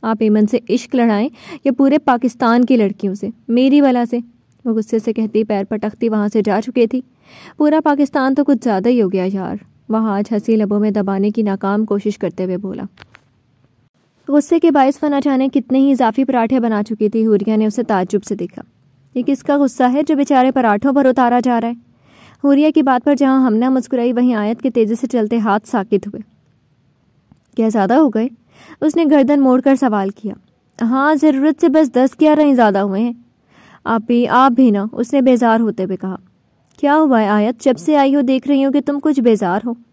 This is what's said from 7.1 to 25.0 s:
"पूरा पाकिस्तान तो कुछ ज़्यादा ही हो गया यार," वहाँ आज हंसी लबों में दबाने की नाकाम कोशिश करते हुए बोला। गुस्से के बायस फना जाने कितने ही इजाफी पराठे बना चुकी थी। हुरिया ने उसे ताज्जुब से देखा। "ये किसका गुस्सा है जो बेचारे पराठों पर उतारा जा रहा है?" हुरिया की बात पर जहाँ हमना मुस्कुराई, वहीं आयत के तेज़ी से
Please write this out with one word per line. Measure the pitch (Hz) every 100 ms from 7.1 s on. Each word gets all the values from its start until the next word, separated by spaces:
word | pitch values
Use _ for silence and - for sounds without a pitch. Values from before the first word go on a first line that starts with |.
| _ _ - - -
"पूरा | 302 311
पाकिस्तान | 311 285 285 294 262
तो | 269
कुछ | 285 277
ज़्यादा | 247 196 220
ही | 247
हो | 196
गया | 190 185
यार," | 196 185 208 - _ _
वहाँ | 220 220 202
आज | 208
हंसी | 220 208 220
लबों | 208 208
में | 214
दबाने | 208 196 196 202
की | 208
नाकाम | 214 196 196 202 220
कोशिश | 202 208 208
करते | 185 165
हुए | 185 180
बोला। | 196 190 196 _ - - _ _ _ _ _ _ _ _ _ _ -
गुस्से | 294 285 330
के | 339
बायस | 294 262 277
फना | 302 285
जाने | 277 262 269
कितने | 277 - 262
ही | 277
इजाफी | 262 240 226
पराठे | 269 254 226 262
बना | 233 214
चुकी | 208 220 214
थी। | 226
हुरिया | 220 208 202 220
ने | 214
उसे | 208
ताज्जुब | 233 202 185 208
से | - 208
देखा। | 175 - - _ _ _ _ -
"ये |
किसका | - 277 - 285
गुस्सा | 277 - 247
है | 262
जो | 302 302
बेचारे | 285 269 254
पराठों | 262 233 208 277
पर | 269 269
उतारा | 254 247 247
जा | 247 233
रहा | 226
है?" | 240 _ _ _ _ - _
हुरिया | 285 277 302
की | 311
बात | 277 254
पर | 269 277
जहाँ | 277 269 254
हमना | 220 247
मुस्कुराई, | 262 247 254 240
वहीं | 240 247
आयत | 226 208 226
के | 269
तेज़ी | 240 220
से | 226